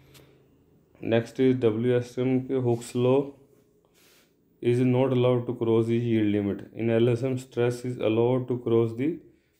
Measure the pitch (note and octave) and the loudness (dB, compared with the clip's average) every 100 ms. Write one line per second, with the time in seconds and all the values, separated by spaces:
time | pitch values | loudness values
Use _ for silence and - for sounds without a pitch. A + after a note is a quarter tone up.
0 | _ - - _ _ _ _ _ _ _ | _ -20 -20 _ _ _ _ _ _ _
1 | G#2 A#2 A#2 - C3 B2+ A#2+ G#2+ B2 B2 | -2 0 -2 0 2 4 0 0 0 0
2 | A#2+ - B2+ B2+ B2+ C3+ B2 A#2+ - B2 | -2 -4 0 0 -2 -2 0 -2 -4 -2
3 | B2 C3+ C#3 - _ _ _ _ _ _ | 2 2 0 -10 _ _ _ _ _ _
4 | _ _ _ _ _ _ A#2+ A#2+ B2+ B2 | _ _ _ _ _ _ 0 2 2 2
5 | C3 B2+ B2 B2 A#2+ A#2 A2+ A2+ A2+ A#2 | 2 2 2 2 -2 -4 2 2 2 0
6 | A#2+ A2 G#2 G#2 G2+ G2+ - - A2+ A2+ | 0 0 2 0 -2 -6 -10 -6 -2 2
7 | A#2+ A#2+ C3 B2+ - A#2+ A#2+ A#2+ B2+ B2 | 2 0 -2 -6 -6 -2 -2 -2 -8 -4
8 | G#2+ A2 A#2+ B2+ B2 A#2+ - A#2 A2+ A2+ | -2 2 2 0 -2 -6 0 2 2 -2
9 | C#3+ F3 - _ _ _ | -4 -6 -12 _ _ _